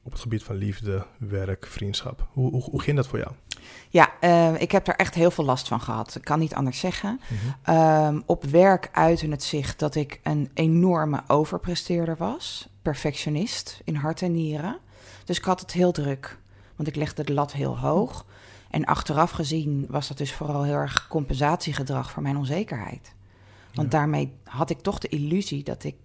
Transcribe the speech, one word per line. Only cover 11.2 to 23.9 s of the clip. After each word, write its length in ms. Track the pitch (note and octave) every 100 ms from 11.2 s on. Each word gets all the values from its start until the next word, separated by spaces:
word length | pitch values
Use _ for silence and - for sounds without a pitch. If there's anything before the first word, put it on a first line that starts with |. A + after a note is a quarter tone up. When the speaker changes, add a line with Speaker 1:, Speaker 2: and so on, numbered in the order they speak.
| -
Speaker 2:
overpresteerder 880 | D3 D#3 F3+ - E3 - F3 E3 D#3+
was. 520 | F3+ D4+ - - - -
Perfectionist 1000 | E3+ C#3+ D3+ C#3+ D#3+ D3+ A3 - - -
in 120 | - D3+
hart 260 | D3+ D#3+
en 100 | F#3
nieren. 460 | E3 D#3 D3+ F3+ F4+ - - - - -
Dus 120 | F3+
ik 60 |
had 160 | - F3+
het 120 | -
heel 200 | F3 F3+
druk, 460 | E3+ C#3 C3+ - - - - - -
want 120 | D#3+
ik 60 | D3+
legde 280 | D3+ -
de 100 | C#3+
lat 200 | C#3+ D3
heel 240 | C#3 C3+ A#2+
hoog. 480 | C#3 E3 B3 - - - - - -
En 160 | D#3 -
achteraf 460 | D3+ - C#3+ F3
gezien 540 | - D3 D#3+ D3+ C#3+ C#3
was 180 | C#3+ C#3
dat 100 | C3+
dus 160 | C#3+
vooral 300 | - D3 C#3+
heel 100 | C#3+
erg 340 | C#3+ C#3+ C3 -
compensatiegedrag 1040 | D#3+ C#3 C3 D3 F3 - C#3+ C3 C3 B2+
voor 100 | -
mijn 140 | C#3+ C#3+
onzekerheid. 760 | C3+ D#3+ G#3+ A#2 G2 - - - - - - - -
Want 180 | - A2+